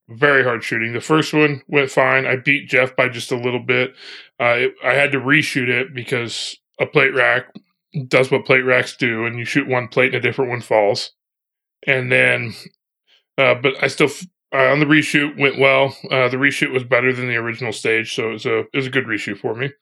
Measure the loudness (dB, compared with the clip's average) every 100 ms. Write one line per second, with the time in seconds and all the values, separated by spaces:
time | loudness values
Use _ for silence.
0 | _ 0 2 4 2 -2 -4 -4 -4 -6
1 | 0 2 2 2 2 0 -2 0 2 2
2 | 2 2 0 -2 0 -2 0 0 2 0
3 | -2 -2 -6 -4 -2 -4 0 0 0 -6
4 | -18 -20 -20 -2 0 2 0 -2 0 2
5 | 2 0 2 2 0 -2 -2 -2 -4 -8
6 | -6 -4 -4 -8 -10 -12 _ -6 0 2
7 | 2 2 2 0 -2 -14 _ _ _ -10
8 | 0 2 4 0 2 2 4 0 0 -4
9 | -2 -2 -4 -6 -4 -2 0 -2 -2 0
10 | 0 0 -2 -2 -2 -4 0 2 2 0
11 | -4 -14 _ _ _ _ _ _ -2 -2
12 | 2 2 2 0 -4 -10 -18 _ _ _
13 | _ _ _ 0 2 2 0 0 -2 2
14 | 0 0 -14 _ _ 2 2 4 4 4
15 | 2 0 -2 0 0 4 4 4 2 -2
16 | -4 0 0 2 0 0 -2 -2 0 2
17 | 2 0 -2 -4 -4 -6 -6 -4 -2 -2
18 | -2 -4 -4 -4 -2 -2 -2 -4 -2 -4
19 | -4 -6 -6 -8 -8 -6 -8 -10